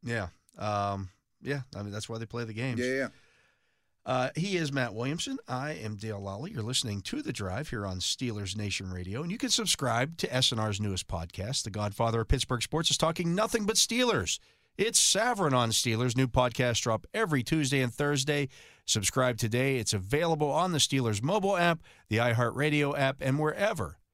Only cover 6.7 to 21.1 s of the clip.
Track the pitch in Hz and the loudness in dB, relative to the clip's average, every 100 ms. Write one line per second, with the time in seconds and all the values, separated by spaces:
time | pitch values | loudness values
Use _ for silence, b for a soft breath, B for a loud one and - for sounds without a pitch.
6.7 | 127 117 101 92 294 294 127 98 95 - | -2 -2 -4 -6 -8 -6 -6 -4 -4 -6
7.7 | 117 101 92 92 - 127 104 101 101 101 | -6 -4 -4 -4 -4 -4 -4 -6 -6 -4
8.7 | 95 95 90 90 107 165 214 262 - 208 | -4 -6 -8 -6 -6 -6 -4 0 0 2
9.7 | - 131 113 139 170 - 127 127 113 110 | 0 2 2 0 -2 -2 2 2 2 0
10.7 | 98 104 92 - 90 82 - 98 135 - | 0 -2 -2 -4 -6 -6 -8 -4 -4 -4
11.7 | 104 104 98 117 117 110 139 - 123 - | -4 -4 0 0 0 2 2 2 -2 -2
12.7 | 151 165 - 160 170 170 175 220 233 202 | 0 0 2 2 2 0 2 2 0 2
13.7 | 220 - 226 247 180 - - b b b | 2 2 4 4 4 0 -4 b b b
14.7 | b 214 - - 190 226 226 170 131 117 | b 2 4 4 4 2 2 4 4 4
15.7 | 110 - 113 123 120 131 127 123 113 123 | 2 2 2 0 2 2 4 2 2 0
16.7 | 113 - 110 - 214 220 147 117 160 139 | 2 0 -2 -2 -2 0 0 2 0 2
17.7 | 139 127 - 147 143 131 147 139 B B | 2 0 0 0 2 2 0 -2 B B
18.7 | B B 110 98 - 127 117 117 120 135 | B B 0 0 2 2 2 0 2 2
19.7 | 135 107 104 95 139 170 160 147 143 185 | 0 0 -2 0 0 2 2 2 0 0
20.7 | 165 - 135 120 | 2 2 2 2